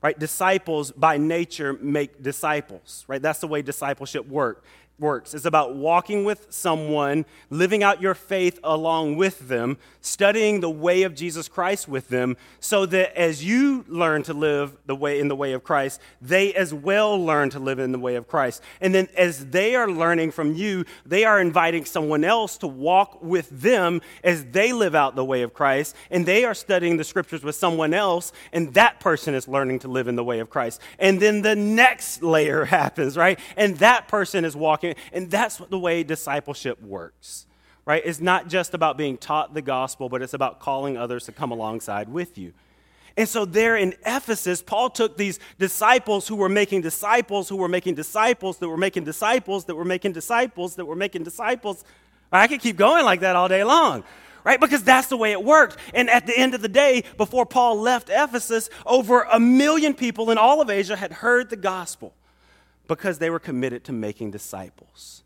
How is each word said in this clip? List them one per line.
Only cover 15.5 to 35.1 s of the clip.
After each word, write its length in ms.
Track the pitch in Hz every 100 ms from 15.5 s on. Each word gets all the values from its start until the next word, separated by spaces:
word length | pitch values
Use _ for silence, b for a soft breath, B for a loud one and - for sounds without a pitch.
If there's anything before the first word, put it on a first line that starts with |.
of 100 | 131
Christ, 380 | - 151 139 - b b
they 320 | 127 185 202
as 180 | 180 180
well 500 | 151 143 196 214 202
learn 280 | 170 151 139
to 80 | 139
live 200 | 135 131
in 140 | 131
the 60 | 127
way 160 | 127
of 140 | 123 117
Christ. 340 | 160 131 - B B
And 140 | 185
then 140 | 190 185 -
as 300 | 180 143 139
they 280 | 175 208
are 160 | 247 226
learning 400 | 170 165 170 160
from 220 | 147 151
you, 300 | 160 208 190 165 B
they 200 | - 180
are 140 | 220 208
inviting 460 | 180 160 165 170
someone 400 | 143 180 151 151
else 320 | 160 226 214 -
to 80 | 175
walk 560 | 131 143 185 196 -
with 260 | 165 180 160
them 500 | 135 160 247 175 170 B B
as 220 | - 170 131
they 260 | 165 220
live 220 | 247 196
out 220 | 151 139 131
the 80 |
way 180 | 131 131
of 100 | 120
Christ, 420 | - 143 135 151 - B
and 140 | 175
they 200 | 170 196
are 100 | 247
studying 420 | 208 - 185 170 170
the 80 |
scriptures 380 | 156 - 175 165
with 120 | 139
someone 400 | 147 185 165 156
else, 380 | 175 202 175 180 B B
and 200 | 165 160
that 260 | 135 233 -
person 340 | 196 156 -
is 140 | 135 127
learning 320 | 139 135 127
to 80 | 131
live 200 | 127 123
in 80 | 120
the 80 |
way 160 | 120 117
of 80 | 113
Christ. 320 | - 120 - B B
And 220 | 190 190
then 200 | 208 208
the 160 | 208 214
next 680 | 208 220 254 240 - -
layer 420 | 165 160 151 143
<laughs> 20 | 143
happens, 500 | 175 139 - 139 135
right? 220 | 175 190 B -
And 200 | 208 170
that 300 | 202 240 -
person 360 | 214 185 196
is 120 | 170 147
walking 320 | 156 151 175 160 B